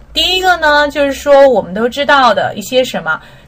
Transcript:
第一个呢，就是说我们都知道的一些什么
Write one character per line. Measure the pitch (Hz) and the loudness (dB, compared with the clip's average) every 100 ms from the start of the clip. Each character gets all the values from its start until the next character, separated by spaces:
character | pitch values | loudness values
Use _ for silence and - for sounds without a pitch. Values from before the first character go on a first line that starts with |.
| - | -10
第 | 302 330 370 | -6 -4 -2
一 | |
个 | 370 349 | 0 0
呢， | 311 294 294 | 2 2 0
就 | 294 277 | -2 -4
是 | |
说 | 269 294 277 277 | -2 2 4 6
我 | 220 | 2
们 | 170 | -2
都 | 190 240 | -4 -4
知 | 254 | -2
道 | 285 285 254 | 0 2 2
的 | 196 139 - | 2 -2 -6
一 | |
些 | - 254 | -4 -2
什 | 254 190 | -2 -4
么 | 160 160 - - | -6 -8 -10 -20